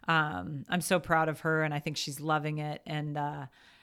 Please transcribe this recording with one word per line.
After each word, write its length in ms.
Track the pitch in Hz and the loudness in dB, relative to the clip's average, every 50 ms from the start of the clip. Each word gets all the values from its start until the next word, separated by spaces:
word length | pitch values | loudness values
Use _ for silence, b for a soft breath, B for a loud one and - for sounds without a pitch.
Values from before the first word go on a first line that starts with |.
| B - | B 2
um, 580 | 165 160 151 151 165 90 - 156 156 139 - - | 4 4 4 2 -2 -6 -6 -6 -8 -8 -4 0
I'm 120 | 175 180 | 0 0
so 180 | - - 190 170 | 4 4 2 2
proud 300 | - - 165 160 160 156 | 4 4 4 4 4 2
of 120 | 147 - | 0 0
her, 220 | - 160 160 156 | 0 2 2 2
and 100 | 156 151 | 2 2
I 60 | 147 147 | 0 -2
think 180 | - 160 143 | -4 -4 -4
she's 240 | - - 151 135 143 | -4 -6 -6 -6 -6
loving 380 | 147 156 151 151 147 151 151 151 | 0 0 0 2 2 -2 -2 -2
it. 240 | 151 151 151 - - | -4 -6 -6 -8 -8
And, 320 | - 156 151 147 151 147 | -6 -6 -4 -4 -4 -2
uh, 300 | 147 147 147 147 147 135 - b b b b b b | -2 -2 -4 -4 -6 -10 -12 b b b b b b